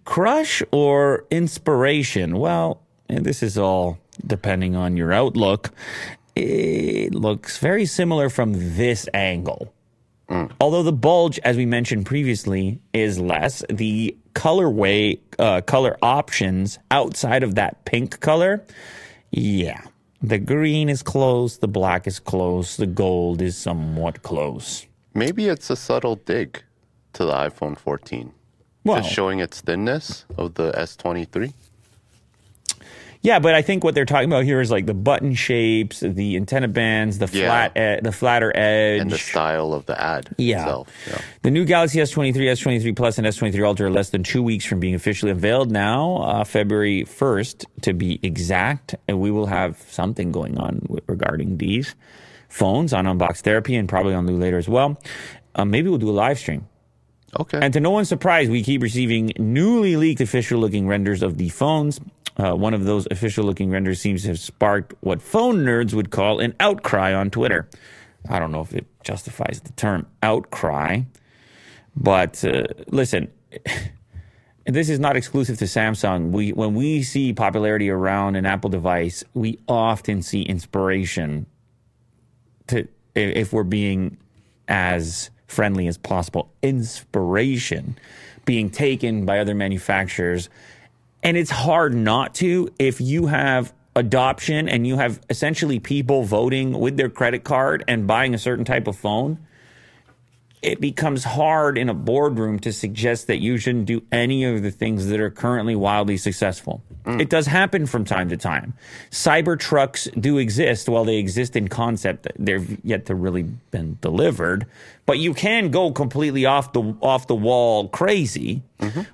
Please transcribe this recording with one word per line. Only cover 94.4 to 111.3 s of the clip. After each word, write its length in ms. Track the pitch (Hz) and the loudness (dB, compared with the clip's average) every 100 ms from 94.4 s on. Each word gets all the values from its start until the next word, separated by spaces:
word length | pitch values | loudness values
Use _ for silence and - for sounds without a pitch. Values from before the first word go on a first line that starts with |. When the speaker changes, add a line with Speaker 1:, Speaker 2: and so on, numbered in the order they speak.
| - 156 160 | -2 -2 0
Speaker 1:
and 180 | 117 123 | 0 0
you 120 | 131 | 0
have 220 | 123 107 - | 0 -2 -6
essentially 500 | 123 151 156 156 120 | -2 -2 0 0 -2
people 420 | - 143 127 139 | -2 -2 2 2
voting 560 | 104 107 123 135 131 120 | 2 2 2 0 -2 0
with 180 | 127 139 | 0 0
their 120 | 127 | -2
credit 360 | - 120 123 | 0 0 0
card 380 | - 135 135 156 - | 0 0 2 0 0
and 180 | 117 101 | 0 2
buying 280 | 110 131 | 2 2
a 40 | 113 | 0
certain 260 | 127 120 | 0 -2
type 220 | 127 127 101 | 0 -2 -2
of 80 | 101 | -4
phone. 420 | 104 107 143 160 - - - - - _ _ _ _ _ _ _ | -2 0 -2 -4 -10 -20 -20 -20 -20 _ _ _ _ _ _ _
It 180 | 147 139 | -4 -2
becomes 440 | 143 - 156 135 | -2 -2 -2 -2
hard 540 | 123 135 156 156 143 127 | -2 0 2 4 2 2
in 100 | 123 | 0
a 60 | |
boardroom 640 | 82 110 135 147 113 110 104 | -2 0 2 2 0 -2 -2
to 120 | 113 | -4
suggest 560 | 104 104 107 120 117 - | -6 -6 -2 0 0 0
that 100 | 101 | 0
you 200 | 110 120 | 0 0
shouldn't 280 | 131 123 104 | 0 0 0
do 160 | 117 - | -2 -2
any 340 | 120 123 135 | 0 0 0
of 180 | 127 110 | 0 0
the 80 | 101 | -4
things 340 | - 113 107 95 | -4 -2 -2 0
that 120 | 107 | 0
are 100 | 104 | -2
currently 460 | - 120 123 110 107 | -2 -2 0 0 0
wildly 400 | 101 104 101 95 | 2 2 0 0
successful. 640 | 104 87 98 90 - - - - | -2 -2 -2 -2 -8 -12 -12 -12
Speaker 2:
Mm. 160 | - 120 | -4 -2
Speaker 1:
It 100 | 151 | 2
does 160 | 160 143 | 2 2
happen 400 | 180 190 190 143 | 2 2 0 -2
from 180 | 117 | -2
time 240 | 98 92 87 | -2 -2 -2
to 60 | 87 | -2
time. 380 | 90 73 - - - - - | -4 -4 -6 -12 -14 -20 -12
Cyber 480 | - 151 160 165 160 | -2 4 4 2 0
trucks 500 | - 147 135 - - - | 2 2 2 -2 -8 -2
do 200 | 120 143 | 2 2
exist. 500 | 117 110 147 113 - | 2 2 2 0 0
While 160 | 117 | 2
they 120 | 110 107 | 2 0
exist 360 | 95 | 0